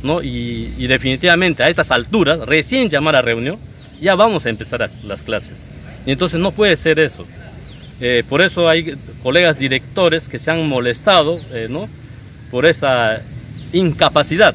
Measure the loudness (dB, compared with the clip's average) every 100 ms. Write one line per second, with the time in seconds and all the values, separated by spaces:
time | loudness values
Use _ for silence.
0 | -2 -4 -4 -6 -6 -6 -8 -6 0 0
1 | 2 0 4 4 4 2 2 2 0 0
2 | 0 0 2 0 2 0 2 0 0 2
3 | 2 2 2 -2 -2 -6 -12 -20 -20 -6
4 | 0 4 4 2 -4 -6 -6 -4 -6 -6
5 | -12 -10 -6 -6 -6 -18 -18 -18 -18 -12
6 | -4 -2 -2 0 -2 2 2 2 2 2
7 | 0 -2 -18 -18 -20 -18 -20 -20 -20 -6
8 | 0 0 0 2 2 2 2 2 0 -10
9 | -14 -8 0 2 4 2 0 -2 -4 0
10 | 2 2 -4 -8 -2 -2 0 0 -2 -2
11 | 4 4 4 -2 -6 -8 -6 -8 -10 -14
12 | -20 -20 -20 -20 -8 2 2 4 2 2
13 | 2 0 -6 -16 -14 -16 -4 0 0 2
14 | 2 2 0 4 4